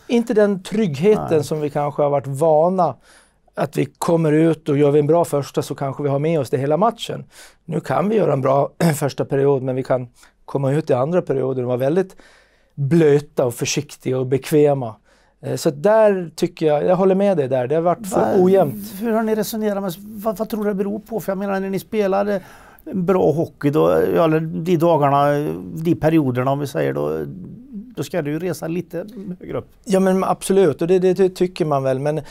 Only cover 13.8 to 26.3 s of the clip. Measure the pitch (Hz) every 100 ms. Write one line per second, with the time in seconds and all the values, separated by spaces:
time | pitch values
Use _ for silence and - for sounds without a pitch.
13.8 | - - - 131 127 135 - 151 147 139
14.8 | 117 107 _ _ _ _ 131 131 170 143
15.8 | 180 220 214 190 170 - 170 - 156 147
16.8 | 175 180 190 190 202 180 131 131 123 160
17.8 | 170 165 202 240 220 202 180 190 156 110
18.8 | 104 185 226 220 220 214 196 220 214 196
19.8 | 196 175 208 214 220 214 220 226 208 190
20.8 | 196 208 - 220 165 190 202 196 196 190
21.8 | - 220 196 196 202 196 - - - -
22.8 | 330 214 175 185 180 147 156 - 143 151
23.8 | 160 82 95 175 165 156 160 175 165 170
24.8 | 170 156 143 143 143 147 151 170 - 165
25.8 | 165 156 156 160 135